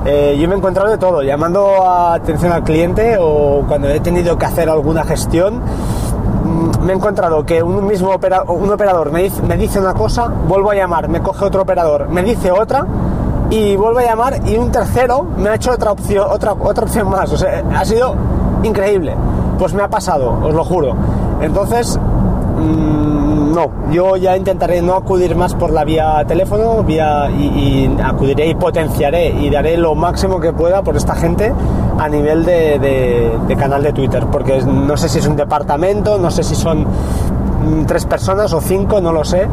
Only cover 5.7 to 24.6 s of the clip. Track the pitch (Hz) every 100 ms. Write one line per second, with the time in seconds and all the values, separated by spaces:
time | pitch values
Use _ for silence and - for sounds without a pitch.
5.7 | - - - - - - - - 165 165
6.7 | - 180 190 208 202 175 156 139 165 170
7.7 | 196 196 202 185 185 190 185 139 175 196
8.7 | 208 202 180 147 165 190 - - 170 214
9.7 | 202 190 175 220 240 233 - 156 190 196
10.7 | 202 185 165 170 170 170 190 196 190 190
11.7 | 180 165 143 139 175 190 233 190 180 220
12.7 | 269 - - - - - - - 220 208
13.7 | 196 220 240 240 220 247 233 - 220 240
14.7 | 202 190 240 247 254 330 - 208 214 254
15.7 | 226 220 202 - 202 202 208 226 190 185
16.7 | 208 214 233 196 190 156 151 185 - -
17.7 | - 190 226 247 - - - - - 220
18.7 | 202 196 196 139 - - - - - 185
19.7 | 185 202 208 190 156 123 110 131 156 151
20.7 | 175 139 110 - - - - 156 180 202
21.7 | 240 - - - - - - - - 156
22.7 | 156 156 151 147 147 147 151 147 165 151
23.7 | - 107 165 185 190 185 185 190 180